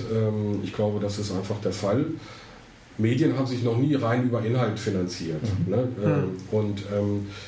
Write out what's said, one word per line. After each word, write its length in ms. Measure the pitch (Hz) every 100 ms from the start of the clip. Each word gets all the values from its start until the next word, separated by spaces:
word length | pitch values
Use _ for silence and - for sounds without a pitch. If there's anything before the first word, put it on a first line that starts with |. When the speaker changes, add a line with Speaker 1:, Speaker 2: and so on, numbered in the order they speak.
| 110
Speaker 1:
Ähm, 480 | 113 107 107 104 101
ich 100 | 98
glaube, 260 | - 104 104
das 180 | 101 -
ist 140 | 95
einfach 280 | 92 98 107
der 100 | 101
Fall. 340 | - 101 120 156 - - - - - - - - -
Medien 400 | 110 131 156 127
haben 100 | 127
sich 160 | 120
noch 120 | 113 113
nie 180 | 147 139
rein 280 | 113 123
über 200 | 123 117
Inhalt 340 | 110 127 113 95
finanziert, 640 | - 95 90 - 80 80 - 98 -
Speaker 2:
Mhm. 40 |
Speaker 1:
ne? 140 | 104 127 -
Ähm, 60 | 104
Speaker 3:
Mhm. 240 | 98 92 92 -
Speaker 1:
und, 300 | 107 104 98 101 101
ähm, 300 | 104 101 101 -